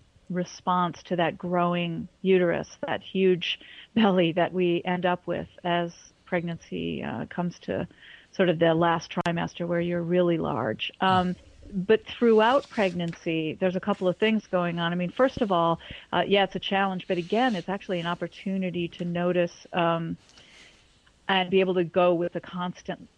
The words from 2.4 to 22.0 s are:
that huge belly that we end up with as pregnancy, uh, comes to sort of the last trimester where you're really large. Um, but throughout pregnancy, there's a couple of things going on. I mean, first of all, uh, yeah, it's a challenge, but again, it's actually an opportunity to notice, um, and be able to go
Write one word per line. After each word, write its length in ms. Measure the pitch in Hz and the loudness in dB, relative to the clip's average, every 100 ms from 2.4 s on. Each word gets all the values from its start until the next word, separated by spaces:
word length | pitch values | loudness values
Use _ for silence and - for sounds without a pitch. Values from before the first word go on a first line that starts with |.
| 175 151 - - - | 4 0 -4 -8 -6
that 160 | 196 | -6
huge 580 | - 190 185 175 - - - - - | -4 2 2 2 -2 -8 -12 -20 -4
belly 380 | 226 214 185 165 | 2 4 6 4
that 220 | 175 170 | 2 0
we 260 | 185 175 170 - | 2 0 0 -2
end 180 | 180 | 0
up 220 | 180 180 - | 0 -2 -4
with 220 | 165 160 - | -6 -8 -8
as 280 | 180 175 170 - - _ | -2 -2 -2 -8 -20 _
pregnancy, 800 | - 180 170 165 - 180 170 151 | -4 -4 -4 -8 -8 -8 -6 -6
uh, 240 | 143 123 - | -6 -8 -6
comes 300 | - 175 - | -4 -4 -6
to 280 | - 95 175 - - - _ | -6 -6 -6 -12 -20 -20 _
sort 160 | - 180 | 0 0
of 80 | 165 | 4
the 160 | 165 | 2
last 360 | 160 170 165 - | 4 2 0 -4
trimester 560 | 180 170 170 165 - 170 | -4 -2 -2 -4 -6 -4
where 140 | 170 | -2
you're 220 | 175 175 | -2 -4
really 340 | 165 180 175 165 | 0 2 2 2
large. 560 | 160 135 117 110 - - | -2 -2 -2 -4 -8 -2
Um, 340 | 190 185 180 180 - - - | 2 2 0 -4 -12 -20 -10
but 320 | 196 190 214 - | -6 2 0 0
throughout 640 | - 240 214 226 269 - | 0 4 6 6 2 0
pregnancy, 840 | - 190 175 170 160 175 160 156 | -2 -2 0 -6 -6 -4 -2 -4
there's 220 | - 185 180 | -2 -2 0
a 40 | |
couple 280 | 208 202 185 | -2 0 0
of 80 | 175 | 2
things 280 | 220 220 - | 2 0 0
going 320 | 180 175 170 | -2 0 -2
on. 140 | 170 | -2
I 20 | |
mean, 160 | 175 175 | -2 -4
first 300 | - 262 - | 2 0 2
of 100 | 208 | 0
all, 280 | 175 170 170 - - - | 2 2 0 -4 -20 -4
uh, 100 | 180 185 | -2 2
yeah, 180 | 196 | 2
it's 100 | 190 | 2
a 60 | 185 | -2
challenge, 460 | - 196 196 185 - | -2 0 0 -2 -4
but 80 | 180 | -4
again, 380 | 170 214 254 190 | -2 0 0 0
it's 120 | 175 | -4
actually 280 | 202 - 175 | -8 -4 -4
an 80 | 170 | -4
opportunity 800 | 175 170 - 190 190 185 175 170 | -4 -8 -8 -6 -4 -4 -4 -6
to 160 | - 175 | -6 -4
notice, 600 | 170 180 180 175 - - | 0 0 2 0 -4 -6
um, 440 | 180 170 165 165 170 _ - - - - _ _ _ _ _ - | 0 0 0 -4 -8 _ -20 -20 -20 -20 _ _ _ _ _ -2
and 220 | 190 180 | 0 2
be 100 | 190 | 2
able 140 | 185 | 4
to 80 | 185 | 2
go 300 | 165 190 | 0 2